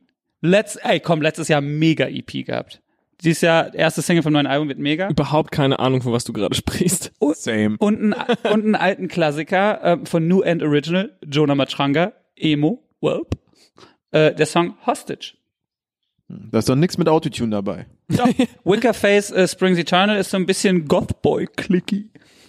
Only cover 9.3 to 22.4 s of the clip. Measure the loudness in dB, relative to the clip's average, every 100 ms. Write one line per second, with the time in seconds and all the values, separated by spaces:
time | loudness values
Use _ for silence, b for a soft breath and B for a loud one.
9.3 | -2 -2 0 2 0 0 0 0 -2 2
10.3 | 2 2 0 2 0 0 -2 -4 -10 -4
11.3 | 0 2 2 0 -2 0 0 0 -4 _
12.3 | -4 -2 2 0 -2 _ _ -4 -2 -4
13.3 | -10 _ b b b b b _ 2 2
14.3 | 2 0 0 -2 -4 -6 -6 -8 -14 -16
15.3 | -20 _ _ _ _ _ _ _ _ -20
16.3 | -20 -4 -2 2 2 0 0 2 2 0
17.3 | -4 -4 -2 -4 -8 -12 _ -4 0 2
18.3 | 2 -2 -2 0 2 2 2 2 2 2
19.3 | 0 0 2 0 2 2 2 2 0 -2
20.3 | -2 -2 0 2 2 2 0 0 -2 0
21.3 | 0 -4 -6 0 0 0 -6 -6 b b
22.3 | b